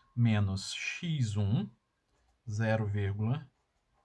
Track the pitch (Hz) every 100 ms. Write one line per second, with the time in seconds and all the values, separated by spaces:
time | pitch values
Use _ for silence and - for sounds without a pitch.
0 | _ - 120 107 101 95 - - - -
1 | 175 156 113 101 101 120 208 - _ _
2 | _ _ _ _ - 104 113 110 107 104
3 | 101 101 110 143 - _ _ _ _ _